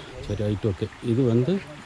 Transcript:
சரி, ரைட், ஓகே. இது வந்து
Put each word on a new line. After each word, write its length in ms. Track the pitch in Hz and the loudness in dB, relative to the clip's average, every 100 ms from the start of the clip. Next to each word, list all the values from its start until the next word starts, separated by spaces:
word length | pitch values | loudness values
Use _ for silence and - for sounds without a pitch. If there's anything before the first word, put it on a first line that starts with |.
| - - - | -8 -10 -6
சரி, 160 | 101 | -2
ரைட், 200 | 104 101 | 0 0
ஓகே. 460 | 110 92 107 - 123 | 0 -2 -4 -4 0
இது 140 | 117 | 4
வந்து 360 | 123 117 127 196 - - | 4 4 4 0 -2 -14